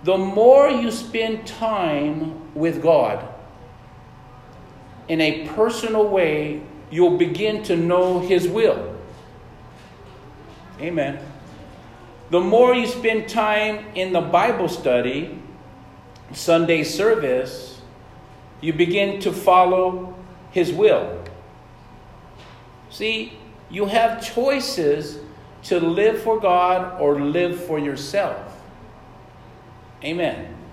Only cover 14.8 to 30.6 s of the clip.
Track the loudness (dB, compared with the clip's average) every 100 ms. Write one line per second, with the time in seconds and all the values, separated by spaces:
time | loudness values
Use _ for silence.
14.8 | 0 0 0 -4 -8 -14 -18 -20 -20 -20
15.8 | -20 -20 -20 -20 -18 -8 2 2 4 0
16.8 | 0 0 2 2 0 -2 -2 -10 -16 -18
17.8 | -20 -20 -20 -20 -20 -20 -20 -8 -6 0
18.8 | 0 2 0 -2 -4 0 4 6 6 4
19.8 | 0 -2 -12 -16 -20 -20 -6 -2 -2 4
20.8 | 4 4 0 -10 -14 -18 -20 -20 -20 -20
21.8 | -20 -20 -20 -20 -20 -20 -20 -20 -20 -20
22.8 | -20 -6 -4 -4 -8 -14 -20 -20 -14 -6
23.8 | 0 2 2 0 -6 0 0 0 -4 -2
24.8 | 0 0 -4 -14 -18 -20 -20 -20 -2 0
25.8 | 0 2 0 0 -2 0 2 2 2 0
26.8 | -4 -2 0 0 0 0 -2 -4 -6 -4
27.8 | -4 -8 -6 -4 -4 -6 -14 -18 -20 -20
28.8 | -20 -20 -20 -20 -20 -20 -20 -20 -20 -20
29.8 | -20 -14 -8 -4 -4 -4 -14 -18